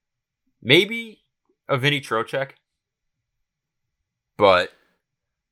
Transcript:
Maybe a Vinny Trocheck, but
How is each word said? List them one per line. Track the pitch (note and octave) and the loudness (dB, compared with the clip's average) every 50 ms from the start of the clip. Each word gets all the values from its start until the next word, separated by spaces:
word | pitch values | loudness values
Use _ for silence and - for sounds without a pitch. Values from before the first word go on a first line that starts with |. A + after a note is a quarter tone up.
| _ _ _ _ _ _ _ _ _ _ _ _ | _ _ _ _ _ _ _ _ _ _ _ _
Maybe | - G#2+ C3+ F3 G#3 G3+ A3+ A#3 A3+ A3 G#3+ - _ _ _ _ _ _ _ _ _ - | -2 2 2 2 2 2 -4 -10 -12 -14 -18 -20 _ _ _ _ _ _ _ _ _ -4
a | - B2+ | -4 -2
Vinny | B2+ C#3+ D3 C#3 | -2 -2 -4 -4
Trocheck, | C3 - A#2 A2+ A2+ - - C3+ C3+ C3+ - _ _ _ _ _ _ _ _ _ _ _ _ _ _ _ _ _ _ _ _ _ _ _ _ _ _ _ _ _ _ _ _ _ _ _ _ - | -6 -6 -6 -6 -4 -6 -8 -8 -8 -10 -12 _ _ _ _ _ _ _ _ _ _ _ _ _ _ _ _ _ _ _ _ _ _ _ _ _ _ _ _ _ _ _ _ _ _ _ _ 2
but | G#2+ G2 F#2 F2+ F#2 - - _ _ _ _ _ _ _ _ _ _ _ _ _ _ _ | 4 4 4 4 2 -2 -8 _ _ _ _ _ _ _ _ _ _ _ _ _ _ _